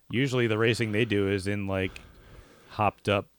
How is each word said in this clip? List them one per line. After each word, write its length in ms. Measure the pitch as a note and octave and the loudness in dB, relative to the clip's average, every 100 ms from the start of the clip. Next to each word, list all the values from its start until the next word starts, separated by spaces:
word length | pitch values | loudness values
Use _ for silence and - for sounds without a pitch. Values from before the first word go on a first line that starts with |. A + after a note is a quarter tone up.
| - | -6
usually 360 | A2 C#3 B2+ A#2 | -2 0 2 2
the 100 | G#2+ | 2
racing 340 | A2+ A2+ A2+ | 2 2 0
they 140 | G#2 A#2 | 0 2
do 240 | G2+ G2 | 2 2
is 180 | G2 F#2 | 0 -2
in, 180 | G2+ G2 | -4 -4
like, 320 | F#2+ F#2+ - - - - - - - - | -2 -4 -6 -18 -20 -20 -20 -20 -20 -12
hopped 360 | - G#2 - - | -2 -2 0 0
up 200 | G2+ - | -2 -2